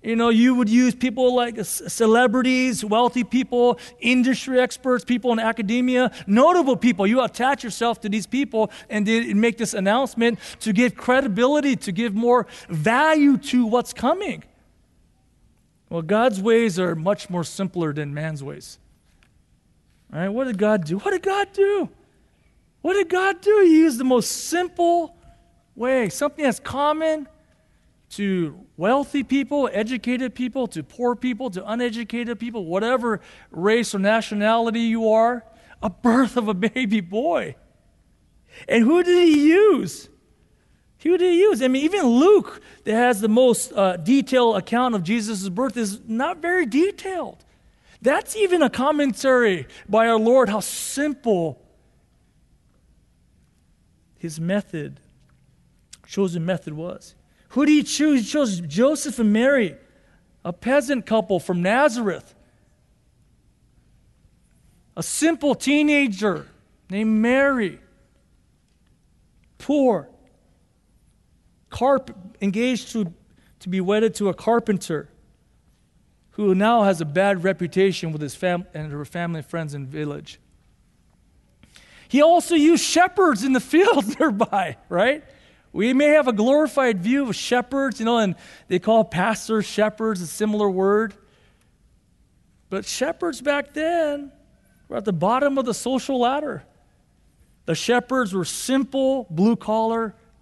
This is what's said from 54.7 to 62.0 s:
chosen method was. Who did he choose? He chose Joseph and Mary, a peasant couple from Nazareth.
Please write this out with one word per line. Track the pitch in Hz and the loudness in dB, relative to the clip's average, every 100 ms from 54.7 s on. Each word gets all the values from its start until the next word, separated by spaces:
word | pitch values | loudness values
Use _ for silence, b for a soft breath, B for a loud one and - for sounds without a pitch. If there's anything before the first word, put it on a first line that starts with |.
| 160 143 139 _ _ _ _ _ _ _ _ _ - _ | -10 -10 -14 _ _ _ _ _ _ _ _ _ -20 _
chosen | - 196 170 | -4 -4 -4
method | 165 185 - | -4 -6 -8
was. | 151 170 - - _ _ _ _ | -12 -12 -14 -18 _ _ _ _
Who | 240 | 0
did | 294 | 4
he | 302 | 4
choose? | - - 302 277 | 2 0 2 2
He | 202 | 0
chose | 302 262 180 | 0 0 -2
Joseph | 170 156 254 302 302 226 | -6 2 2 2 -6 0
and | 214 | 2
Mary, | 214 254 277 190 139 b b b b b _ | 2 2 2 0 -6 b b b b b _
a | - | -12
peasant | 175 233 277 247 269 - | -8 0 0 0 -4 0
couple | 220 220 185 | -2 0 -4
from | - 175 | -2 -2
Nazareth. | 180 233 294 233 | 0 2 2 0